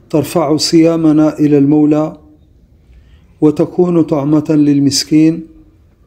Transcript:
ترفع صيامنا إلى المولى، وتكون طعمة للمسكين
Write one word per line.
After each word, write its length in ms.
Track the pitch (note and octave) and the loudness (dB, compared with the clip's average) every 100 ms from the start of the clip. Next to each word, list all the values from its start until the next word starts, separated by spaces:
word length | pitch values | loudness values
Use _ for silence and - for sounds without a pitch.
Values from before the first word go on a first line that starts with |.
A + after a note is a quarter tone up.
| - | -6
ترفع 480 | D#3 - F3+ C#3+ D3+ | -4 -2 -4 -2 -2
صيامنا 800 | - E3+ D#3+ E3 D#3+ D3+ D#3 D3 | 0 2 2 2 0 2 0 0
إلى 180 | D3 D3 | 0 2
المولى، 600 | C#3 D3+ D3+ D3+ D#3 - - _ _ _ _ _ _ - _ - _ - | 2 2 0 0 -4 -10 -20 _ _ _ _ _ _ -20 _ -20 _ -2
وتكون 600 | D3+ D3 D#3+ - F3+ E3+ | 0 0 -4 -2 0 0
طعمة 440 | D#3+ D#3 C#3 D#3 D3+ | 0 -2 0 -2 0
للمسكين 1000 | D#3 D3 C#3+ C#3 C3 - D#3 D#3+ E3 - - - _ _ _ | 0 2 2 0 -2 0 2 2 -2 -10 -20 -20 _ _ _